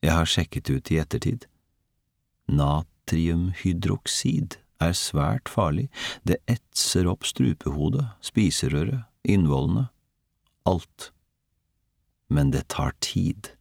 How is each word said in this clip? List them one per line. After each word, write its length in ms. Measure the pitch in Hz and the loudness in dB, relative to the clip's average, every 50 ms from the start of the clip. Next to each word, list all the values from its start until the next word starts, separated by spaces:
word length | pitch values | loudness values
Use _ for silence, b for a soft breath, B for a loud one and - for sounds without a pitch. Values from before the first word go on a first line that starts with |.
Jeg 160 | - 76 80 | 2 2 2
har 80 | 82 82 | 2 2
sjekket 480 | 80 - - 80 - - 67 - - 69 | 2 2 0 -2 -2 -4 -8 -4 -2 -2
ut 160 | 67 - - | -2 0 0
i 80 | 82 78 76 | 0 0 0
ettertid. 420 | - - - - - - - - _ _ _ _ _ _ _ _ _ _ _ _ _ _ _ _ _ _ _ _ - | -2 -4 -4 -2 -2 -4 -4 -8 _ _ _ _ _ _ _ _ _ _ _ _ _ _ _ _ _ _ _ _ 0
Natriumhydroksid 2000 | - 73 71 71 73 76 82 - _ _ _ - - 82 82 82 85 85 87 90 90 - - 95 90 85 92 - 95 98 _ - - - - 127 165 - - - - - _ _ _ _ | 2 2 2 2 2 0 -2 -6 _ _ _ -2 0 0 2 2 2 2 0 0 -2 -2 -2 -2 0 0 0 -2 -2 -2 _ -4 -4 -2 0 0 0 0 -2 -4 -8 -16 _ _ _ _
er 160 | 80 85 90 | 0 0 0
svært 540 | - - - - 78 71 78 - 64 _ - - | 0 -4 -2 0 0 0 0 0 -2 _ -4 -2
farlig. 360 | - 101 80 73 87 123 139 B B B B B B B | 0 0 2 0 0 -2 -4 B B B B B B B
Det 160 | - 120 - _ - | -2 -2 -2 _ -2
etser 580 | 117 113 _ _ _ - - - - 90 90 87 | -2 -2 _ _ _ -2 -2 0 2 2 2 2
opp 160 | 90 - - - | 0 -2 -4 -8
strupehodet, 760 | - - 131 123 - - - - 69 73 71 80 - 139 143 117 - _ - | -2 0 2 2 2 0 -4 -4 -2 0 0 0 2 0 -2 -2 -6 _ -14
spiserøret, 800 | - _ 117 107 87 - - - 67 73 73 80 113 131 131 117 _ _ _ _ | -4 _ 2 2 2 2 0 -2 0 0 0 0 0 -2 -4 -6 _ _ _ _
innvollene. 680 | - 101 98 87 76 71 65 69 80 92 110 131 123 _ _ _ _ _ _ _ _ _ _ _ _ _ _ _ 92 | 2 4 4 4 4 2 2 2 0 0 0 0 -2 _ _ _ _ _ _ _ _ _ _ _ _ _ _ _ 0
Alt. 420 | 92 85 - _ _ - - - _ _ _ _ _ _ _ _ _ _ _ _ _ _ _ _ _ _ _ _ _ _ _ _ | 0 0 -2 _ _ -18 -18 -18 _ _ _ _ _ _ _ _ _ _ _ _ _ _ _ _ _ _ _ _ _ _ _ _
Men 240 | 71 73 71 69 67 | 2 2 2 2 2
det 140 | 67 - _ - | 0 -4 _ -4
tar 220 | - 71 69 - _ | -2 -2 -4 -4 _
tid. 520 | - - - - 92 - - - - - - _ | -8 -4 -2 0 0 0 -2 -4 -10 -18 -20 _